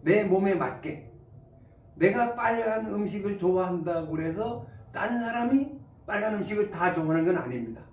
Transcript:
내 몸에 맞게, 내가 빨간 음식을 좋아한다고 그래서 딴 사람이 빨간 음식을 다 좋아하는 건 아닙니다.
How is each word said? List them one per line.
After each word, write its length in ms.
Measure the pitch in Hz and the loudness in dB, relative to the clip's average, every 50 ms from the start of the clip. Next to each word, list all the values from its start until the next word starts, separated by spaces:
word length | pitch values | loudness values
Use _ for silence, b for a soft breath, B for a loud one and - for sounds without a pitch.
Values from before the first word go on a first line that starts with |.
내 220 | 131 151 190 214 208 | 4 4 4 4 4
몸에 280 | 190 180 190 196 196 190 | 4 4 4 4 2 2
맞게, 560 | 165 135 127 - - - 156 151 147 - - - - - - - - - - - - b b b b b b - | 2 0 -2 -4 -8 -10 -10 -10 -10 -12 -18 -20 -20 -20 -20 -20 -20 -20 -20 -20 -20 b b b b b b -2
내가 400 | - 160 196 202 240 240 240 240 | 4 4 4 4 4 0 0 0
빨간 500 | 240 240 226 233 233 226 220 220 220 220 | 0 0 0 2 2 0 0 0 -2 -2
음식을 540 | 214 196 208 208 180 165 208 196 202 202 196 | -4 -4 -2 -2 -2 -4 -4 -4 -4 -4 0
좋아한다고 720 | 175 180 185 185 185 180 180 175 160 170 170 165 160 151 | 2 2 2 2 2 0 -2 -2 -2 -2 -2 -2 -2 -2
그래서 560 | 160 156 160 165 165 196 220 240 240 233 B B B B B B | -4 -4 -2 -2 -2 -2 -4 -4 -4 -8 B B B B B B
딴 280 | - - - 233 240 240 | -8 -4 -2 -2 0 -2
사람이 520 | 233 226 233 240 240 247 269 277 277 - - - - - - - - | -2 -2 -2 0 2 4 4 4 2 2 -6 -14 -16 -20 -20 -20 -8
빨간 300 | - 208 208 208 220 214 | -4 -2 0 0 0 0
음식을 340 | 202 180 160 208 208 202 202 | -2 -2 -2 0 0 0 0
다 240 | - 165 175 180 175 | 0 0 0 2 2
좋아하는 320 | 160 160 156 160 165 165 | 2 2 2 2 4 4
건 120 | 175 180 165 | 4 2 2
아닙니다. 440 | 131 123 127 123 113 113 113 - - - | 0 -4 -6 -6 -6 -6 -8 -12 -14 -18